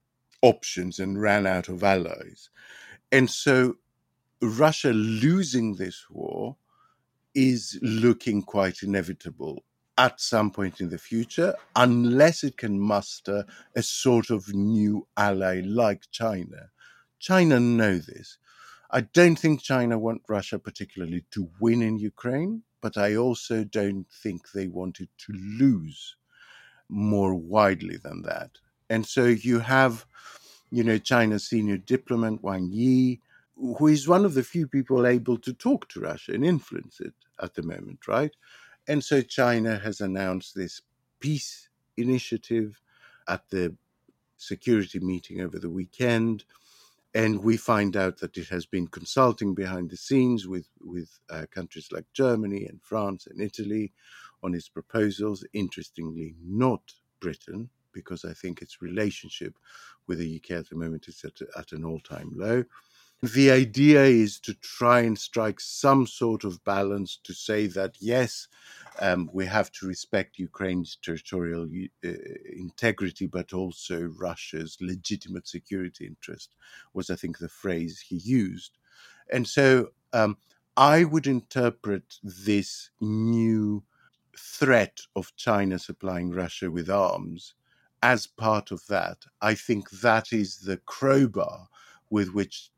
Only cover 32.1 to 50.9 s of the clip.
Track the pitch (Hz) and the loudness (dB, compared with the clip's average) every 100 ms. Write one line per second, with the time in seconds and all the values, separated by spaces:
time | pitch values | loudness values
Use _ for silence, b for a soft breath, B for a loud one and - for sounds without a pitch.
32.1 | 117 113 107 98 95 90 107 127 127 127 | -2 0 -2 -4 -4 -4 0 2 4 2
33.1 | 123 b b b - 127 120 151 151 139 | -2 b b b -10 -6 2 4 4 4
34.1 | 185 202 131 123 175 143 139 127 127 123 | 4 4 2 0 -2 -2 -2 2 4 4
35.1 | 123 123 117 - 127 247 285 - - - | 2 2 -2 -4 -4 0 0 -2 -10 -8
36.1 | - - 113 160 160 - 50 - - - | -8 -6 -2 2 0 -2 -12 -12 -14 -16
37.1 | - _ - 90 - 82 90 - - - | -16 _ -12 -12 -8 -8 -10 -14 -12 -2
38.1 | 113 151 - b b b b - 147 - | -2 -2 -6 b b b b -4 -2 2
39.1 | 139 120 - 123 117 113 104 107 98 98 | 0 2 2 2 2 0 -2 -4 -6 -4
40.1 | 95 95 92 - 98 90 - - _ _ | -2 -2 -4 -6 -10 -10 -10 -20 _ _
41.1 | _ 139 147 - - _ _ _ - 120 | _ -6 -4 -6 -16 _ _ _ -4 -2
42.1 | 127 - 113 - 113 107 - _ b b | -2 -2 -8 -2 -2 -2 -8 _ b b
43.1 | b b 92 _ 95 87 - _ _ _ | b b -6 _ -4 -4 -6 _ _ _
44.1 | _ _ _ - 92 123 110 92 92 90 | _ _ _ -14 -6 0 0 0 -4 -6
45.1 | 90 - 92 90 90 87 92 90 - 123 | -6 -8 -10 -8 -8 -8 -8 -8 -2 0
46.1 | 117 113 107 - b b b b b b | 2 0 -4 -10 b b b b b b
47.1 | 110 110 104 107 113 - 107 101 95 92 | 0 0 2 0 0 2 2 2 0 -2
48.1 | - 87 90 80 90 - 92 85 - - | -4 -10 -12 -8 -8 -6 -6 -6 -10 -4
49.1 | 135 127 107 101 92 92 90 87 90 - | 2 2 2 -4 -4 -6 -6 -8 -10 -2
50.1 | 135 127 117 92 90 - _ 85 | 2 2 0 -4 -10 -10 _ -14